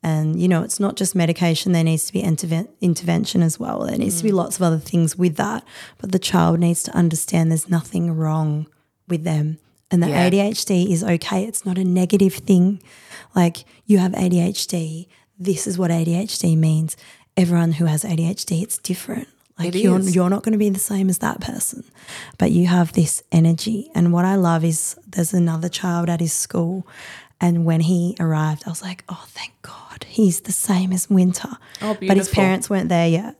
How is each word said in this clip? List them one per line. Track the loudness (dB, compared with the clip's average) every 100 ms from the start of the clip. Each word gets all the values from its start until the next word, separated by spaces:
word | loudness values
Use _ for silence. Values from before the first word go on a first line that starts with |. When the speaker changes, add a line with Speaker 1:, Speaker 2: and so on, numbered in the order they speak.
Speaker 1:
And, | -2 0 0 0
you | 2
know, | 2
it's | 0 -2
not | -4 -2
just | -2
medication. | 0 0 0 0 0 0
There | 0
needs | 2 0 -2
to |
be | -4
interven-, | -2 -2 -2 -4 -4 _
intervention | -2 0 0 -2 0 0
as | 0 -2
well. | -6 -6
There | -4 -2
needs | -2 -2
to |
be | 0
Speaker 2:
Mm. | 0
Speaker 1:
lots | 0 0
of |
other | 0 0
things | 0 0 0 2
with | 0 0
that. | -4 -4 -10 -20 -20 _
But | -4
the | -2
child | 0 2 4 4
needs | 2 0
to | -2 0
understand | 0 0 -2 0 2
there's | 0 0
nothing | -2 -2 -4 -2 -2
wrong | -2 0 0 -2 -6 _ _ _ _
with | -4
them. | -2 -2 -2 -4 _ _ _
And | 2
that | 2
Speaker 2:
Yeah. | 4
Speaker 1:
A | 4
D | 4
H | 0 -2
D | -2 0 2
is | 0
okay. | 0 -2 0 -4
It's | -4 -6 -4
not | -2
a |
negative | 0 0 2 4 4
thing. | 2 2 6 6 2 -8 -20 -20 -20 -6
Like, | 2 2 0 -16 _
you | 2 4
have | 4
A | 0 0
D | 2
H | 2 -2 -6
D. | -6 -6 -10 -14 _ _ _
This | -4 -2 -2
is | -2
what | 0
A | 0
D | 0
H | -2 -2 -2
D | 0 2
means. | 4 2 -2 -6 -18 -20 _ 0
Everyone | 2 2 2
who | 0
has | 0 0
A | -2 -2
D | -2
H | -4 -4
D, | -4
it's | -4 -8
different. | -6 -8 -6 -10 -10 _ _ _
Like, | -4
Speaker 2:
It | 2
Speaker 1:
you're, | 4 4
Speaker 2:
is. | 2
Speaker 1:
you're | 2 2
not | 0
gonna | 0 0
be | 2
the | 0
same | -2 0 0
as | 0
that | -2 -4
person, | -8 -6 -8 -8 -18 _ -20 -18 -18 -2
but | 2
you | 4 4
have | 4 2
this | 2 0 -2 _
energy. | 4 4 2 -2 -6 -4
And | 0 2
what | 2
I | 2 2
love | 2 2
is | 0 -2 -6 -10 -10
there's | -4 -2
another | 0 0 0 -6
child | -6 -4 -2 -2
at | -2
his | -2
school, | -4 -4 -2 -2 -4 -10 -16 -20 -20 -20 _
and | 0 2 2
when | 2
he | 2 2 0 -2
arrived, | -2 0 0 -4 -8
I |
was | -10
like, | -10 -12 -12
"Oh, | -16 -16
thank | -16 -16 _
God, | -20 -20 -20 -18 -12
he's | 2 2 2
the | -4
same | -6 0 0 0
as | -2 2
Winter." | 4 4 2 -8 -14 -18 -10
Speaker 2:
Oh, | -6
Speaker 1:
But |
his | -4
Speaker 2:
beautiful. | 2 2 2
Speaker 1:
parents | 2 2 2 0
weren't | -2 0
there | 2 2
yet. | 2 -2 -14